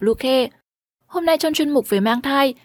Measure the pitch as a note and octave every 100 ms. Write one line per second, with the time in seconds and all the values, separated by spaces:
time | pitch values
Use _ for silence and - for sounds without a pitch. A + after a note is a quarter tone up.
0 | G3+ A3 C4 C4 A#3+ _ _ _ _ _
1 | _ F4+ E4 D#4 D#4+ D#4 D4 C#4+ - G3+
2 | A3 A#3+ C#4 C#4 C#4 B3